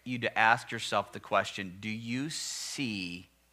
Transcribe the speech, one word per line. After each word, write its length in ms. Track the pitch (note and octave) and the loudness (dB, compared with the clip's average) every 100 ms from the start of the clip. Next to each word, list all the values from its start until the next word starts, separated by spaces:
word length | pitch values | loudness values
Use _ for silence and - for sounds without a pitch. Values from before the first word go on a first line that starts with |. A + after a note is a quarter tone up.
you 140 | B2 B2 | -6 -2
to 200 | A#2 G2+ | 0 4
ask 320 | A2 B2 - | 6 6 2
yourself 420 | A2+ - G#2+ G2+ | -6 0 0 0
the 80 | G#2+ | -8
question, 580 | - G2+ F#2+ - F#2+ F#2 | 2 2 2 -2 -8 -8
do 80 | A2 | -6
you 400 | A2 A#2 B2 D3+ | -6 -4 -4 -4
see 1000 | - - - - - B2+ G2+ F2+ F2 - _ _ | -4 -6 -6 -6 -2 -2 0 -4 -6 -12 _ _